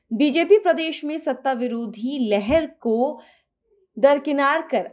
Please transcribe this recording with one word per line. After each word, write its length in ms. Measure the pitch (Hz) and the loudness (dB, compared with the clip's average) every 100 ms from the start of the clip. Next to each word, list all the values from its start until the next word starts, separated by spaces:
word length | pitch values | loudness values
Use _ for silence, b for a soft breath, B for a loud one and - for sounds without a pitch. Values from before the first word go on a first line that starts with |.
| - | -6
बीजेपी 460 | 226 294 302 339 427 | 0 0 2 4 4
प्रदेश 460 | 370 311 320 - | 4 0 -2 -6
में 140 | 294 311 | -6 -6
सत्ता 340 | 311 - 269 | -6 -4 -2
विरोधी 800 | 240 247 233 220 202 247 285 220 | -2 -4 -6 -8 -8 -6 -4 0
लहर 360 | 202 202 320 311 | 0 2 0 0
को 540 | - 233 226 277 302 B B B _ _ _ _ 226 | -6 -2 0 -2 -4 B B B _ _ _ _ 2
दरकिनार 640 | 269 285 302 285 277 320 | 4 4 0 0 0 0
कर 280 | 320 226 175 | -2 -4 -4